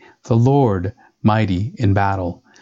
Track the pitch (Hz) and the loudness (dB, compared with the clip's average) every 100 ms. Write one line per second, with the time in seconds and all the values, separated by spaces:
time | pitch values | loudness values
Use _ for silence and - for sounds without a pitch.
0 | - _ - 113 123 143 123 95 90 - | -20 _ -2 0 2 2 2 0 -6 -10
1 | _ _ 110 110 104 90 113 196 101 98 | _ _ 0 0 0 -2 -4 -4 0 0
2 | 98 98 87 - _ _ | 0 -2 -6 -10 _ _